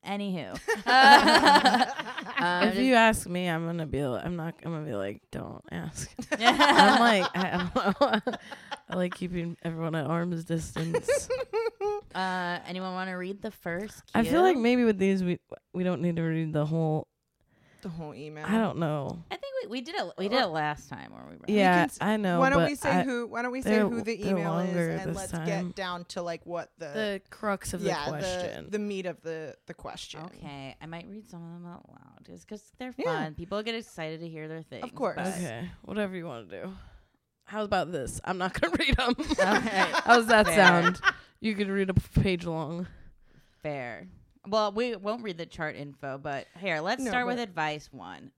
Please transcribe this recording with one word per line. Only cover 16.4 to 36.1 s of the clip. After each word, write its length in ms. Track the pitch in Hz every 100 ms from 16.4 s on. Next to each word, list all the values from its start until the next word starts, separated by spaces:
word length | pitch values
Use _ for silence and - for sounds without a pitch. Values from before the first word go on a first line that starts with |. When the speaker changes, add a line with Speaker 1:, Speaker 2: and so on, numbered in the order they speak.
| 160
Speaker 3:
the 120 | 151
whole 440 | 147 160 160 156 - _ _ _ _ _ _ _
Speaker 2:
The 60 | 202
whole 260 | 165 156
email. 320 | 120 151 151 156
Speaker 3:
I 100 | 220
don't 220 | 214 -
know. 460 | 165 151 139 - -
Speaker 1:
I 20 | -
think 160 | 554 523
we, 20 | 480
we 120 | 247
did 160 | 247 381
it, 160 | 269 -
we 120 | 196
did 100 | 247
it 60 | 220
last 420 | 160 151 151 -
time 240 | 120 62
where 120 | 52 65
we 40 |
read. 160 | 80 -
Speaker 3:
Yeah, 240 | 208 190
Speaker 2:
We 60 | 180
can 40 | 175
s-, 80 | -
Speaker 3:
I 160 | 202 214
know, 220 | 196 175
Speaker 2:
why 120 | 262
don't 100 | 269
Speaker 3:
but 80 | 165
Speaker 2:
we 60 | 294
say 140 | -
Speaker 3:
I, 120 | 180
Speaker 2:
who, 240 | 269 240 233
why 160 | 226
don't 80 | 247
we 120 | 247
say 80 | 254
Speaker 3:
they're 180 | 214 202
Speaker 2:
who 120 | 233
the 160 | 214 220
Speaker 3:
they're 140 | 202
Speaker 2:
email 280 | 190 165 165
is, 80 | 180
Speaker 3:
longer 220 | 175 170
Speaker 2:
and 200 | 165 -
Speaker 3:
this 60 | 165
Speaker 2:
let's 160 | 190
Speaker 3:
time. 120 | 170
Speaker 2:
get 300 | 165 170 180
down 300 | - 185 175 175
to, 120 | -
like, 240 | 175 170 -
what 240 | 175 - _
the 60 | 160
Speaker 3:
The 360 | 151 214 196 _
crux 440 | - 214 196 -
of 60 | 180
the 80 | 196
Speaker 2:
yeah, 160 | 170
the, 60 | 147
Speaker 3:
question. 560 | 156 185 180 180 - -
Speaker 2:
the 80 | 208
meat 280 | 208 196 180
of 140 | 156
the, 340 | 160 160 156 - _
the 80 |
question. 460 | 170 - - - 151 165
Speaker 1:
Okay, 500 | - 156 143 135 -
I 60 | 156
might 220 | 165 -
read 180 | 202 208
some 140 | 175
of 100 | 170 170
them 40 | 175
out 160 | 175 -
loud 360 | - _ _
just 220 | - 175 -
'cause 160 | 214 _ _
they're 160 | 254 247
Speaker 2:
Yeah. 280 | 480 156
Speaker 1:
fun. 100 | 156
People 260 | 151 170 202
get 100 | 214
excited 460 | 226 - - 156 160
to 80 | 170
hear 180 | 160 156
their 160 | 160
things, 260 | 156 117 -
Speaker 2:
course. 220 | - 226 175
Speaker 1:
but 100 | 180
Speaker 3:
Okay, 420 | 180 170 117 180 -
whatever 320 | - 208 202